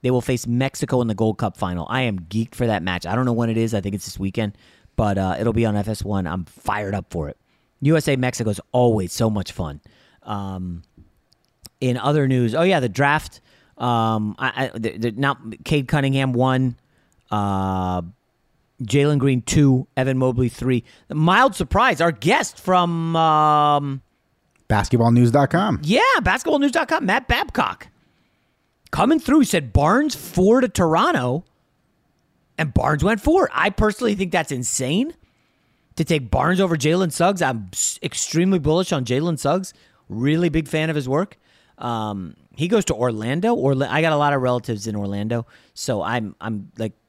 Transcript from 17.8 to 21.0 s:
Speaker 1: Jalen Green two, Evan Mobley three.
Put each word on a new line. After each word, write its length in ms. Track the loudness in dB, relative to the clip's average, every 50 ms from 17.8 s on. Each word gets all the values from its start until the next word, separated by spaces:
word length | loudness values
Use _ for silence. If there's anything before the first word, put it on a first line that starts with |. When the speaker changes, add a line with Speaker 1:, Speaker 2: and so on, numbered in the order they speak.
| -2 -2 -2 -4 -6 -8 -14 _ _ _ _ _ _ _ _ _ _ _ _ _
Speaker 1:
Jalen 380 | -8 0 2 2 2 4 2 2
Green 220 | 2 2 0 0
two, 460 | -2 0 2 4 6 6 4 4 0 _ _
Evan 220 | -2 -2 0 0 0
Mobley 320 | 0 0 2 0 -2 -2
three. 340 | -2 -4 -2 0 0 0 -2 -6 -20 _